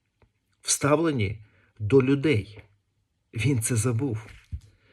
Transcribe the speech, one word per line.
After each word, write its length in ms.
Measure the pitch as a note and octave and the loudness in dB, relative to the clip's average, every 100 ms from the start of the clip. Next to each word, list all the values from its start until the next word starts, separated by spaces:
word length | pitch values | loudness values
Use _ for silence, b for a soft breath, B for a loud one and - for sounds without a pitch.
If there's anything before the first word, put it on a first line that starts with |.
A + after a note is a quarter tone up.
| _ _ _ _ _ _ | _ _ _ _ _ _
в 100 | - | -6
ставленні 760 | - C#3 D3+ E3 C3+ G2 A2 b b b b | -2 2 2 2 -2 -4 -6 b b b b
до 240 | G#2 C3+ | 2 4
людей. 560 | C3 C#3 D#3 A2+ F#2+ - - _ _ _ _ _ _ | 4 2 2 0 -2 -16 -20 _ _ _ _ _ _
Він 280 | A#2+ C3 C3 | -4 0 0
це 140 | A2 A#2+ | 0 -2
забув. 520 | B2+ A2+ C#3+ G#2+ - - - - b b b | 0 -2 -4 -6 -12 -20 -16 -16 b b b